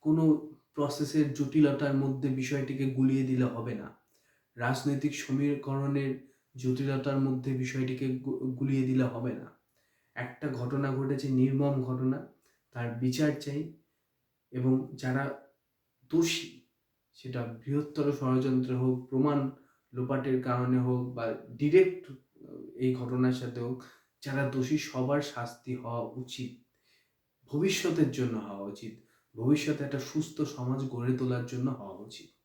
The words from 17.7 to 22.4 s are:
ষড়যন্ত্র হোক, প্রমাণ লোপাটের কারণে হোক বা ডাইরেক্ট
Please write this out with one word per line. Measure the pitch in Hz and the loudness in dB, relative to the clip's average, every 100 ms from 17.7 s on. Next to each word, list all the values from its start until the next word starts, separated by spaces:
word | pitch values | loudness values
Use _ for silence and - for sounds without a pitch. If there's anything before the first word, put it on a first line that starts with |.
| 143 151 - 143 | -2 -2 0 0
ষড়যন্ত্র | 135 131 127 135 127 123 127 | 0 2 2 4 2 2 2
হোক, | 127 127 - | 2 0 0
প্রমাণ | 131 147 143 135 - _ _ _ 123 | 2 4 4 0 -4 _ _ _ -6
লোপাটের | 123 135 135 127 127 | -2 0 0 0 0
কারণে | 123 127 127 127 | 0 2 4 4
হোক | 123 127 123 | 2 -2 -4
বা | 113 113 - 117 | -4 -4 -10 -2
ডাইরেক্ট | 147 180 185 - - 131 _ _ | 6 8 8 2 -12 -20 _ _